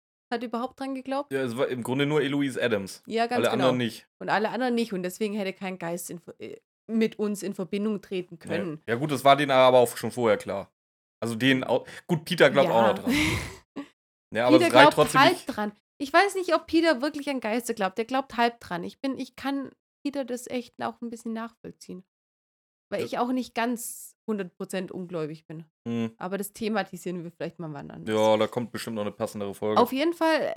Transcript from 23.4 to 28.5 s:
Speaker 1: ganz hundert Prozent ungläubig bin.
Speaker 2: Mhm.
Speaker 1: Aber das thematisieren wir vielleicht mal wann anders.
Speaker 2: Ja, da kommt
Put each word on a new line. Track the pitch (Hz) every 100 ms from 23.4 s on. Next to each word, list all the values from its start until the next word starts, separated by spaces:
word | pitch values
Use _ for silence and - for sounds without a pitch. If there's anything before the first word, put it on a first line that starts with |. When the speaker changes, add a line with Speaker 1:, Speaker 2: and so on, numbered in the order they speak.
| 233
Speaker 1:
ganz | 233 240 233 - - - _ -
hundert | 208 180 -
Prozent | 185 190 185
ungläubig | 190 175 175 151 160 -
bin. | 160 165 _
Speaker 2:
Mhm. | 233 233 226 -
Speaker 1:
Aber | 185 196
das | 202
thematisieren | - 220 220 190 180 180 175
wir | 165
vielleicht | - 160 -
mal | 160
wann | 143 156
anders. | 165 165
Speaker 2:
Ja, | 107 110 107
da |
kommt | 107